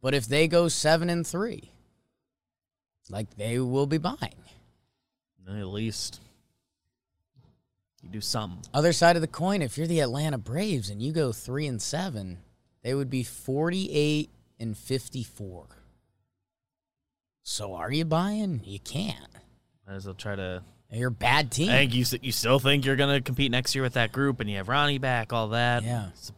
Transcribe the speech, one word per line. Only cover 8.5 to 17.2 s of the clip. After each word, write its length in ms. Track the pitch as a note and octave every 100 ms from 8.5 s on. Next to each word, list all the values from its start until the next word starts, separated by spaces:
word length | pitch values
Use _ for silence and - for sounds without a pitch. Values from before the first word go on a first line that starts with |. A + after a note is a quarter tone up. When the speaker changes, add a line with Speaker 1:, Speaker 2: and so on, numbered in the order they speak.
| F2 -
Speaker 1:
Other 200 | C#3+ D#3+
side 240 | E3 E3+ E3+
of 40 |
the 60 | D#3+
coin, 340 | - F3 G3+
if 160 | C#3 C3
you're 80 | E3
the 140 | E3+
Atlanta 380 | C3+ C3 D#3 C3+
Braves 520 | G2 C3 G#3+ D#3 F#2+
and 120 | G2+
you 100 | B2
go 220 | D#3 C#3
three 340 | A2+ - C3 D3+
and 140 | A#2+
seven, 560 | - D3 F#3 A#2+ F#2+ F2+ - _ _ _
they 100 | A#2
would 160 | C#3 C3+
be 140 | C3
forty-eight 1040 | A#2+ - - C3+ E3 F3+ F#3+ D3+ D3 D3+ D3+ - _ _
and 160 | A2+ G#2
fifty-four. 920 | - C3 - C3 A2+ - G2+ F2+ C#2+ - _ _ _ _ _ _ _ _ _ _ _ _ _ _